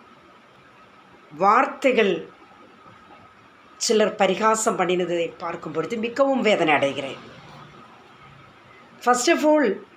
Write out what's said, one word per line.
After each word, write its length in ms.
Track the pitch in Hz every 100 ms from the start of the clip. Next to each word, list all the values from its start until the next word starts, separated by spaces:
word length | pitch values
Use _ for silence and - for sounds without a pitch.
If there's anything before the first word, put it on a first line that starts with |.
| - - - - - - - - - - - - - 151
வார்த்தைகள், 1000 | 196 226 285 - 269 226 202 165 - - - - - - - - - - - _ - _ - -
சிலர் 360 | - 220 208 -
பரிகாசம் 600 | 190 185 220 220 - 185
பண்ணினதை 540 | 175 180 175 175 165 -
பார்க்கும் 340 | 170 165 170
பொழுது 260 | 151 160 226
மிகவும் 440 | 233 233 277 262
வேதனை 320 | 208 185 160
அடைகிறேன். 440 | 143 139 135 135 - - - - - - - - - - - - - - - - - - -
First 300 | 240 247 339
of 120 | 294
all, 420 | 302 302 247 190 -